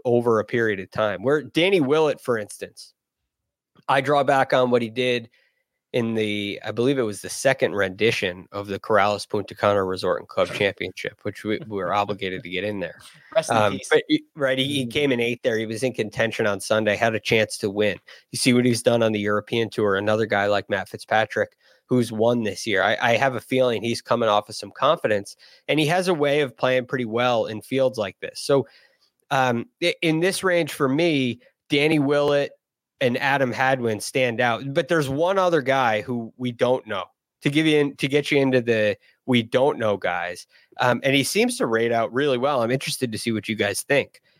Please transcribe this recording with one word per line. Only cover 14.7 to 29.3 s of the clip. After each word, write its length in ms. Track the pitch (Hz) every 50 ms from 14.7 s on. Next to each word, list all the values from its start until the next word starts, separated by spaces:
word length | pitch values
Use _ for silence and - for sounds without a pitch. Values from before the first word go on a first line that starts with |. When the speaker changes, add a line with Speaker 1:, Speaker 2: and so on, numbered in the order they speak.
| 143 139 131
Speaker 2:
Mm. 60 | 120 113
Speaker 1:
came 180 | 147 147 139
in 80 | 127 117
eighth 240 | 117 120 123 120 -
there. 160 | 131 113 110
He 80 | 113
was 160 | 107 113 107 131
in 100 | 127 -
contention 540 | - 110 104 - - 113 113 104 - 117
on 140 | 104 101 98
Sunday, 340 | - - 107 107 110 107 101
had 220 | 95 117 113 110
a 40 | 107
chance 360 | - - 120 113 110 - - -
to 120 | - 107
win. 280 | 98 104 107 104 90 - _ - - - _ _
You 60 | -
see 160 | 117 - 131 120
what 120 | 123 123
he's 180 | 127 117 113 -
done 200 | 131 120 117 113
on 80 | 110
the 80 | 110 104
European 500 | 101 104 104 104 101 - - 117 113 104
Tour. 280 | - - 107 101 98
Another 300 | 95 101 107 107 110 113
guy 200 | 104 107 101 101
like 240 | 104 104 101 95 -
Matt 180 | 101 95 95 -
Fitzpatrick, 680 | - 107 - - 110 110 110 - - 110 101 - _ _ _ _ _ _ _
who's 260 | - 123 127 120 110 117
won 320 | 107 110 117 120 120 113
this 240 | 104 95 - - 117
year. 160 | 101 92 92
I, 120 | 101 113 -
I 160 | - 120 117
have 180 | 107 131 139 123
a 60 | 120
feeling 420 | - - 131 127 127 123 120 104 98
he's 200 | 117 117 - -
coming 260 | - 123 117 117 110
off 200 | 104 104 104 -
of 60 | 107
some 160 | - - 101
confidence, 640 | - - - 143 160 - - 127 107 101 101 - - _ - - - - _
and 140 | - 143 151
he 60 | 160
has 200 | 147 170 185 185
a 80 | 180 180
way 280 | 151 143 143 139 151 147
of 140 | 127 123
playing 300 | - - 127 127 127 123
pretty 200 | 120 - 131 123
well 400 | 110 107 120 123 123 123 113 107
in 160 | - 110 107 -
fields 360 | - 127 131 135 131 127 120
like 220 | 104 95 92 _
this. 180 | - - - -
So, 300 | - - 143 139 123 - - _ _ _ _ _ _ _ _ _ _ -